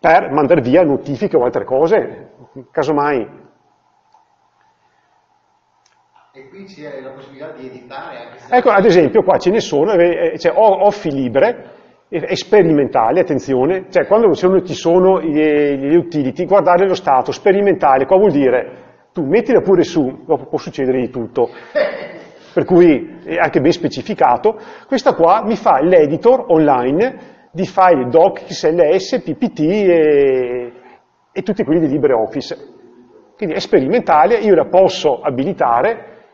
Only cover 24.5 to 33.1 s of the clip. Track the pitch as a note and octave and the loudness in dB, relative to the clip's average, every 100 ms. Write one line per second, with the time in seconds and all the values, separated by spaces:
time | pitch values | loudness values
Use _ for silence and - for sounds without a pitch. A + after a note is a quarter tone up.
24.5 | A3+ - - - C4 - E3 E3 G#3 G#3 | -4 -14 -20 -6 -2 -2 2 2 2 0
25.5 | A3 A3+ D3 D#3+ F#3 D3+ D#3+ A#3 B3+ B3 | -2 0 2 4 4 2 2 2 0 2
26.5 | D#3+ D3+ C3 B2 D3+ B3 B3+ - - _ | 2 2 2 0 -2 -2 -4 -20 -20 _
27.5 | D#3+ G3 - F#3 D#3 B2 D#3 F#3 F#3+ - | -8 -6 2 2 2 2 2 2 0 -14
28.5 | - D#3+ E3+ D3+ F#3 F#3+ B3+ - D3+ A3+ | -4 -2 2 2 2 -2 -6 -6 -6 -6
29.5 | - D3+ G#3 G3 E3+ D3+ C#3+ C#3 C3 B2 | -2 -2 0 2 2 4 4 2 0 -2
30.5 | B2 A#2+ A#2+ - - _ _ _ - G3+ | -6 -10 -16 -20 -20 _ _ _ -10 -6
31.5 | F#3+ D3+ E3 D#3 C#3+ C#3+ A#2+ A2 C#3+ - | -4 0 0 0 0 0 0 -2 -6 -10
32.5 | - - - _ _ _ | -14 -16 -20 _ _ _